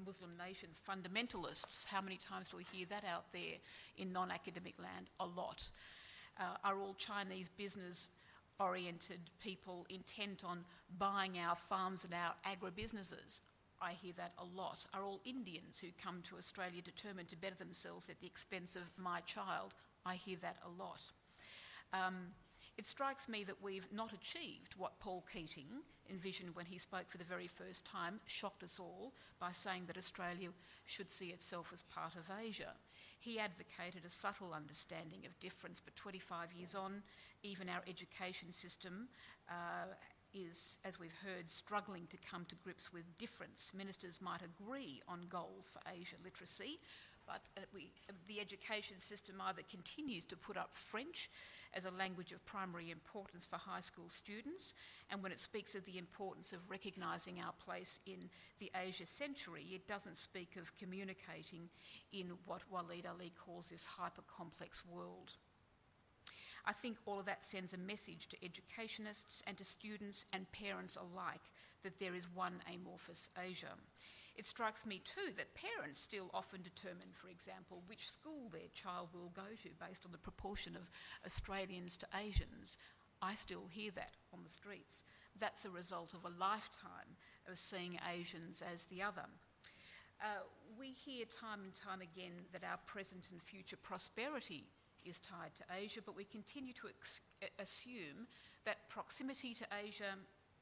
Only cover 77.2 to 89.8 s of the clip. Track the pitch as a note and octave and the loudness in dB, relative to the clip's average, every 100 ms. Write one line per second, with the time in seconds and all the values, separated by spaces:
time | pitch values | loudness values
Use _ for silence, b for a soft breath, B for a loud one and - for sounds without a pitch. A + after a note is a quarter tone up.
77.2 | F#3 F3 - F#3 F3 F3+ F3+ A3 - - | -10 -8 -6 -6 -8 -10 -8 -2 -2 -2
78.2 | D#4 D4+ A#3 E3 - - G3 F3+ F3 F3 | -4 -4 -4 -6 -6 -4 0 0 -2 -4
79.2 | F3 F3+ G3 A3+ E3+ D#3+ F3 F#3 F#3 E3+ | -6 -4 -6 -6 -8 -6 -6 -6 -8 -6
80.2 | - - G3 G3+ - F3 F3 B B B | -6 -2 0 2 0 -2 -6 B B B
81.2 | F3+ - - G3 F#3+ F#3 F3 - - F#3+ | 4 6 6 4 2 0 2 2 4 2
82.2 | G#3 F#3+ - - - - B B B - | 6 8 6 2 0 0 B B B 0
83.2 | F#3+ G#3+ - F3+ F#3+ F3+ G#3 F#3 - - | 4 6 6 2 -2 -2 -2 -2 -4 -6
84.2 | - F3 E3+ - G3+ F#3+ - - - B | -14 -12 -8 -8 -6 -8 -6 -10 -10 B
85.2 | B G3 G#3 - G#3 F3 F3+ F3+ E3+ F3+ | B 2 2 4 -2 -2 0 0 -2 -4
86.2 | F3 F3 F#3+ G#3+ - - - - - F3+ | -4 4 6 6 2 -6 -8 -8 -10 -12
87.2 | B B - F3+ - G3 F3 F3 F3 F3 | B B -6 2 2 4 2 0 0 0
88.2 | F3 F3 E3 E3+ F3 F3 - F#3 G3+ F#3 | 0 -2 -2 0 0 0 0 2 2 2
89.2 | - - - - B B | -4 -10 -18 -16 B B